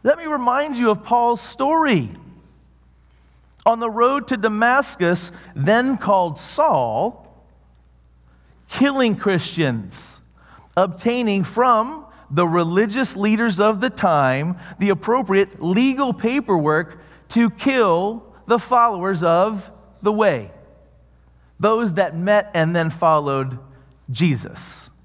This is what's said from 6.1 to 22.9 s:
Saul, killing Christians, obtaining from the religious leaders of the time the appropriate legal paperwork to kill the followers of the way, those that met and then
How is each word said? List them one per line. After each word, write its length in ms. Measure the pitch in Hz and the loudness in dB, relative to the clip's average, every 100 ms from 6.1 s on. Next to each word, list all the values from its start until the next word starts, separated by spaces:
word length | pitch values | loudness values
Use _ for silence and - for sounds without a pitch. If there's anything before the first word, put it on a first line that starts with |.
| 196 175 147 | 0 0 -6
Saul, 1040 | - - 311 170 120 110 202 - - - _ _ _ _ _ _ _ _ _ _ _ _ _ | -10 0 2 2 0 -2 -4 -6 -20 -20 _ _ _ _ _ _ _ _ _ _ _ _ _
killing 480 | - 277 269 240 202 | 0 0 2 0 0
Christians, 1040 | 208 185 - - 151 117 95 - - - _ _ _ - - - | 0 -2 -2 -2 -2 -2 -8 -14 -16 -18 _ _ _ -20 -6 0
obtaining 680 | 190 - 226 247 233 196 | 0 0 -2 0 0 0
from 600 | 180 - 247 226 240 311 - - - | -2 0 2 4 0 -6 -16 -20 -6
the 160 | 143 175 | 0 2
religious 680 | 170 165 180 214 220 262 185 | 2 2 2 0 0 -4 -2
leaders 420 | 208 214 233 180 | 0 2 0 2
of 220 | 208 214 | 2 2
the 100 | 247 | -2
time 680 | - 190 156 131 131 156 180 - - | 0 2 2 2 0 -2 -6 -12 -4
the 120 | 202 | -2
appropriate 720 | 190 - 247 190 190 196 - | 0 0 0 2 2 0 -2
legal 500 | 165 190 262 262 277 | -2 2 2 2 -2
paperwork 880 | 196 226 269 247 185 151 151 170 - - - _ | -2 -2 -2 0 0 2 0 -2 -12 -20 -20 _
to 180 | 233 233 | 0 0
kill 720 | - 269 262 208 170 196 226 - - - | 0 -2 2 2 2 0 -6 -14 -20 -2
the 120 | 233 | -2
followers 640 | - 247 233 196 185 185 | 2 2 2 0 -2 0
of 500 | 170 170 202 214 - - - _ | 2 4 2 -2 -12 -20 -20 _
the 100 | 202 | -2
way, 380 | 214 214 135 98 - - _ _ _ _ _ _ _ _ _ | 2 2 0 -6 -18 -20 _ _ _ _ _ _ _ _ _
those 360 | 208 220 233 | 0 2 0
that 220 | 165 180 160 | 0 -2 -2
met 340 | 185 208 208 | 0 2 2
and 220 | 170 160 170 | -2 0 0
then 140 | 160 | -2